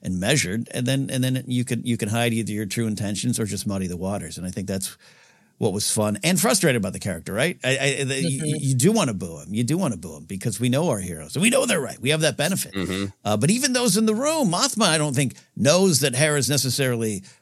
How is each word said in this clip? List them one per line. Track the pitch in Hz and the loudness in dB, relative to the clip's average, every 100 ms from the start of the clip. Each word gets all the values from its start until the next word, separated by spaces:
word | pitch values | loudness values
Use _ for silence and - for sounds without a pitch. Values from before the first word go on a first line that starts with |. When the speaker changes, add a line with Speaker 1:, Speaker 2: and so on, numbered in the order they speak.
Speaker 1:
and | - 92 | -4 -2
measured. | 98 147 90 107 117 | 2 2 2 -4 -4
And | - 123 | -4 0
then, | 135 139 | 0 0
and | 131 | 0
then | 127 131 127 | 0 0 -2
you | 123 | -2
can, | 123 117 123 | 0 -2 -2
you | 113 | -2
can | 107 | 0
hide | 113 120 | 0 0
either | 113 104 | 0 -2
your | 107 104 | -4 -4
true | 120 113 | -2 -2
intentions | 104 101 101 123 117 | -2 -4 -2 -2 -2
or | 107 | -2
just | 98 107 | -4 -4
muddy | 98 95 | -2 -4
the | 87 | -4
waters. | 92 101 82 82 | -4 -4 -6 -8
And | 87 | -8
I | |
think | 92 95 | -6 -4
that's | 98 - - - - - _ _ _ | -4 -4 -10 -20 -20 -20 _ _ _
what | 113 | -2
was | 95 - | 0 -2
fun | - 104 101 | 0 0 2
and | 160 180 | 2 4
frustrated | 202 254 170 123 | 4 4 4 2
about | 98 | 0
the | 92 | -4
character, | - 82 73 | -6 -6 -4
right? | 98 156 - | -2 -2 -2
I, | 127 131 135 - | -2 0 0 0
I, | |
the, | 135 135 | -2 -2
you, | 170 135 | -2 -2
Speaker 2:
Mm-hmm. | 151 151 | -2 -2
Speaker 1:
you | 139 | 0
do | 131 156 | 4 4
wanna | 226 143 | 4 2
boo | 98 90 80 | -2 -6 -10
him. | 76 | -6
You | 104 | -2
do | 120 160 | 0 0
wanna | 175 95 | -2 -4
boo | 85 76 | -10 -14
him | 78 | -12
because | 98 120 104 | -6 -6 -2
we | 123 | 0
know | 127 175 | 2 2
our | 110 | 0
heroes | 92 80 78 131 | -4 -8 -6 0
and | |
we | 214 | 2
know | 269 247 | 4 2
they're | 190 | 0
right. | 120 - | -2 -4
We | 131 | 0
have | 156 | 2
that | 156 - | 2 2
benefit. | 151 190 - | 0 0 -4
Speaker 3:
Mm-hmm. | 98 92 95 98 - | -4 -2 -2 -4 -6
Speaker 1:
Uh, | 101 107 | -2 2
but | 135 | 2
even | 233 277 | 2 2
those | 254 247 185 | 2 2 4
in | 220 | 2
the | 214 | 2
room, | 285 320 285 | 0 2 2
Mothma, | 175 262 - 208 | 2 0 2 2
I | 156 | 4
don't | 151 139 | 2 0
think | 135 - _ - | 0 -2 _ 0
knows | 127 175 190 135 | 4 6 6 4
that | 139 123 | 2 2
Hera's | 156 147 120 | 2 2 2
necessarily | 143 135 123 131 120 113 98 - - | 0 0 0 0 0 -2 -4 -8 -20